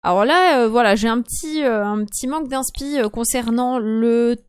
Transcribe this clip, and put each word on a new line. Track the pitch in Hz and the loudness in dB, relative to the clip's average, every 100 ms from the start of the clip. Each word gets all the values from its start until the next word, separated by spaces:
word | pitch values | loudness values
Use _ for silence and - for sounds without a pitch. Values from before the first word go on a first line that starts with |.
Alors | - 180 233 | 0 2 4
là, | 349 370 269 | 4 4 4
euh, | 233 | 4
voilà, | 233 226 202 | 4 4 2
j'ai | 220 | 2
un | 233 | -2
petit, | 233 - 311 311 | -4 -8 -6 -2
euh, | 269 220 | 0 0
un | 202 208 | -2 -2
petit | 214 - 254 | -4 -6 -6
manque | 311 269 | -6 -4
d'inspi, | 262 262 - 277 285 | -4 -6 -8 -4 -2
euh, | 214 | -2
concernant | 226 233 254 226 233 247 254 | -2 -4 -2 -2 0 0 -2
le | 214 220 233 233 233 240 | -2 0 2 2 2 -2